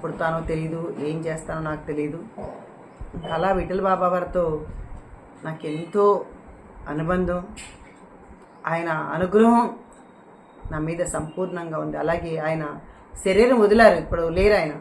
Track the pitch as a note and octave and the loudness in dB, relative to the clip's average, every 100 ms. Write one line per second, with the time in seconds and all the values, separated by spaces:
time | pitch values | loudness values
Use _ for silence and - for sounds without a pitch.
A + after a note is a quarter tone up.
0 | D#3 C#3+ E3 E3 D#3+ D#3+ D#3+ E3 E3 - | -8 -2 -2 -2 -2 -4 -4 -6 -6 -6
1 | D3 D#3+ D#3+ D#3+ - D#3+ D#3 D3 D#3 D3 | -4 -4 -4 -6 -6 -6 -6 -6 -6 -4
2 | D3 E3 - - - - - - - - | -4 -6 -12 -14 -14 -14 -18 -20 -20 -16
3 | - E3+ D#3+ E3 F#3 F#3+ D#3+ F#3 F#3+ F3+ | -14 -10 -6 -2 0 0 -2 -2 0 2
4 | F3+ F3+ F3 F3+ E3 D3+ D#3 - - - | 2 0 -2 -2 -2 -2 -8 -12 -14 -16
5 | - - - - E3 D#3 D#3 D#3 E3+ G#3 | -18 -20 -20 -14 -10 -8 -8 -8 -4 2
6 | G3+ F#3 - - - - - - - D3+ | 4 4 -2 -16 -20 -20 -20 -16 -8 -6
7 | D#3+ F#3 F3 F3+ G3+ - - - - - | -2 0 0 -4 -8 -16 -18 -20 -20 -20
8 | - - - - - - D#3 E3 E3+ D#3 | -20 -20 -20 -20 -20 -10 -6 -4 -2 -4
9 | D3+ D#3+ F3+ G#3 A#3 A#3 - - - - | -4 -4 2 4 6 6 2 -4 -18 -20
10 | - - - - - - - D#3 D#3 E3+ | -20 -20 -20 -20 -20 -16 -10 -6 -4 -4
11 | E3 D3+ D3+ - F#3 F3+ E3 D#3 D3+ D3+ | -4 -4 -6 -6 -6 -6 -6 -6 -6 -4
12 | D3+ E3+ E3 D#3+ D#3 D#3+ D3 D3 - - | -2 -2 -4 -4 -4 -4 -6 -10 -16 -20
13 | - - G3 F#3+ B3 B3 G3+ G#3+ A3 E3+ | -20 -4 2 6 6 6 6 10 10 8
14 | D#3 E3+ E3 E3+ G3+ G3+ D#3 D3+ | 0 -2 0 4 4 4 2 -6